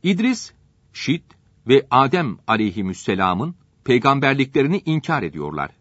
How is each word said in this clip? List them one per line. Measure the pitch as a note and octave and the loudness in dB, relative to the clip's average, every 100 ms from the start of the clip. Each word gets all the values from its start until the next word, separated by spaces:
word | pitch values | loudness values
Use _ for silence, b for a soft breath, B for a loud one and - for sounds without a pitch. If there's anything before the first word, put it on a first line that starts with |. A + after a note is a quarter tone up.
İdris, | F3 F#3 A#3 B3 - _ _ _ _ | 0 0 0 -2 -8 _ _ _ _
Şit | - - E3+ _ _ _ _ - | -10 -4 -4 _ _ _ _ 4
ve | C3+ C3+ | 4 4
Adem | B2 C3+ F3+ D3 F2+ - | 2 4 0 -2 -6 -2
aleyhisselamın | A2 G#2+ F#2+ F#2+ F2+ - F#2+ F#2+ F2+ D3+ F3 _ _ | 0 0 -2 -6 -4 -4 0 0 0 -4 -8 _ _
peygamberliklerini | - A#2+ C3 C#3 C#3 C#3 C3+ D3 C#3 F#3+ - | 0 2 2 2 0 0 0 0 0 -2 -2
inkar | D#3+ D3+ D3+ | -4 -2 -4
ediyorlar. | F2 C#2+ D2 D2+ C#2+ _ | -4 -8 -10 -8 -8 _